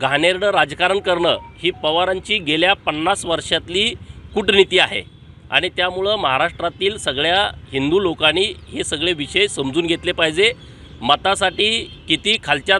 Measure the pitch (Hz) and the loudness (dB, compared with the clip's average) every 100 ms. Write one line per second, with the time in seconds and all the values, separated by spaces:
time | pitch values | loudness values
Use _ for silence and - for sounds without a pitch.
0 | 131 143 170 185 202 185 151 143 180 196 | 0 2 2 2 2 2 0 0 0 2
1 | 196 175 170 147 - - 170 170 156 165 | 0 2 2 0 -4 -6 -6 -2 0 0
2 | 185 185 190 214 151 160 175 202 170 151 | 0 -2 -2 -2 0 2 2 2 -2 -2
3 | 165 196 170 160 - 165 - 180 226 - | -2 -2 -2 -4 -2 -4 -2 -2 -2 -4
4 | - - - - 214 196 190 180 135 107 | -14 -20 -8 -4 2 4 4 4 2 -2
5 | 87 - - - - 135 180 - 180 185 | -10 -16 -20 -20 -4 -2 -2 -2 -2 -2
6 | 196 214 151 131 165 - 170 - 190 214 | -2 0 0 2 0 -2 -6 -2 -2 -2
7 | 175 131 160 185 208 - - 135 139 190 | -4 -2 0 2 0 -6 -6 -2 2 2
8 | 185 156 156 160 214 - - - 180 151 | 2 0 0 2 0 -4 -10 -8 -6 -4
9 | 170 165 139 185 202 - 135 143 170 160 | -2 -2 -2 2 2 0 -2 -2 -2 -2
10 | 165 175 160 156 220 247 - - - - | -4 0 0 2 2 0 -12 -20 -20 -4
11 | 123 147 185 196 190 - 214 226 - - | 0 2 2 0 0 0 0 0 -4 -12
12 | - 160 208 220 - 147 190 | -4 -2 0 -2 0 -2 2